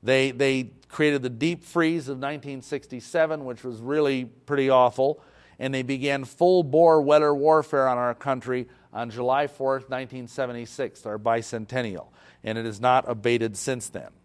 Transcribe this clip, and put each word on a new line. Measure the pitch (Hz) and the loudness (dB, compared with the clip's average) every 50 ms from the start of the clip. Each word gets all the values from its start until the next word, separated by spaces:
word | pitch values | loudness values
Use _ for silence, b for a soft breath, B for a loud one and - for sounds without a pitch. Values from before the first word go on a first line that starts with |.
| - | 2
They, | 110 131 131 135 135 | 2 2 2 2 0
they | 123 120 139 139 135 131 127 - - _ _ _ | 0 0 0 2 2 0 -4 -6 -12 _ _ _
created | - - 151 151 147 143 | -4 0 0 2 2 0
the | 123 127 | -2 -6
deep | 123 113 143 165 175 170 - | -6 -4 -4 -4 -4 -4 -10
freeze | - - 175 165 160 165 170 135 131 | -6 -2 0 0 0 0 -2 -6 -8
of | 139 127 | -10 -8
nineteen | 135 139 151 147 127 143 139 131 | -8 -8 -10 -10 -12 -12 -14 -14
sixty-seven, | 123 - 151 139 - - 131 123 - - - 170 160 156 156 151 139 | -10 -8 -10 -10 -8 -10 -16 -14 -14 -6 0 0 0 0 0 -6 -8
which | 127 123 113 - | -10 -12 -10 -10
was | 127 120 110 | -12 -12 -10
really | 113 127 143 156 151 143 135 131 127 | -8 -4 -2 0 2 0 0 -2 -4
pretty | 117 - _ _ - 147 139 135 131 | -8 -14 _ _ -4 0 0 2 4
awful, | 131 127 127 123 - - 131 139 151 b b b b b b b b | 6 6 6 4 4 2 0 0 -2 b b b b b b b b
and | b 120 135 135 | b -6 -4 -4
they | 131 127 | -4 -4
began | 123 139 131 131 143 139 139 135 | -4 -4 -2 -2 -2 -2 -2 -4
full-bore | 123 - _ 175 180 185 180 170 139 131 156 170 165 160 160 | -10 -2 _ 4 4 4 4 2 2 4 6 6 8 6 6
weather | 143 139 147 151 151 147 147 | 6 6 6 6 6 4 2
warfare | 139 139 156 160 156 147 - - 139 131 | 2 4 4 4 4 2 2 0 2 2
on | 131 123 | 2 2
our | 123 123 123 117 | 0 -2 -2 -4
country | - - 139 131 127 - 127 127 127 120 b b b b b | -4 -4 -4 -4 -4 -2 -4 -4 -4 -4 b b b b b
on | - 107 120 120 | -10 -10 -8 -8
July | 107 120 123 123 131 139 147 | -6 -4 -2 0 0 0 0
fourth, | 143 143 - 135 131 135 135 131 135 | -2 -4 -4 -2 -2 -2 -2 -4 -8
nineteen | 131 127 131 120 131 131 123 | -8 -8 -8 -10 -12 -14 -14
seventy-six, | 117 - - 135 123 120 120 117 113 - - 131 104 - - - | -12 -6 -6 -6 -6 -6 -10 -12 -12 -8 -8 -8 -8 -8 -12 -10
our | 113 104 | -8 -8
bicentennial, | 107 104 120 113 117 113 - - 113 110 - 123 131 123 110 95 82 - - b b b b b b b | -4 0 0 0 0 0 -6 -10 -10 -10 -6 -6 -6 -4 -4 -8 -10 -14 -16 b b b b b b b
and | 110 110 | -6 -6
it | 113 113 | -6 -6
has | 113 107 101 | -8 -8 0
not | 117 127 127 131 - | 2 4 4 4 2
abated | - 120 110 101 120 120 120 113 113 104 | 0 -8 -2 0 0 2 2 0 -2 -4
since | - - - 131 123 - | -6 -6 -6 -6 -6 -8
then. | - - 95 69 - _ _ | -12 -12 -14 -14 -14 _ _